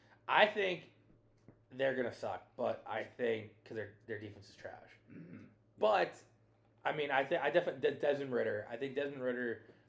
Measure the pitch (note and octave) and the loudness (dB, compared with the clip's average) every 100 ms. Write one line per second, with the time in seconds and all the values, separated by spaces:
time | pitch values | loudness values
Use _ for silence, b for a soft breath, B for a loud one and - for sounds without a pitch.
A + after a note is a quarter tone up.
0 | b b - D3 G#3 G#3+ F#3+ E3+ - - | b b 2 6 6 4 0 -2 -8 -20
1 | _ - _ _ - - _ B2+ C3+ B2+ | _ -20 _ _ -20 -20 _ 0 0 2
2 | A#2+ - A2 F2+ - - A2+ - - A2 | -2 -4 -6 -6 -8 -2 -2 -2 -4 -6
3 | - - A#2+ A2+ G#2+ - - A2+ G2+ - | -6 -2 0 0 -2 -16 -12 -8 -8 -10
4 | - G#2 G#2 G2 - - - - - - | -10 -8 -10 -14 -20 -16 -14 -14 -18 -20
5 | - - - - - - _ - G#3+ G3 | -20 -18 -16 -16 -18 -20 _ 0 4 4
6 | F3 - - _ _ _ _ _ C#3 D3+ | 2 -2 -20 _ _ _ _ _ -4 -2
7 | C#3+ C3+ C3 F3 C#3+ E3+ - C3 C#3+ - | 2 2 2 2 2 2 2 2 0 2
8 | D3 C#3 C#3 A#2+ A2 G#2 G#2 A#2 C3+ C3 | 2 0 0 0 0 -2 -6 -6 -6 -4
9 | C#3+ C#3+ B2+ B2 A#2+ A2 - B | -4 -4 -4 -2 -2 -4 -10 B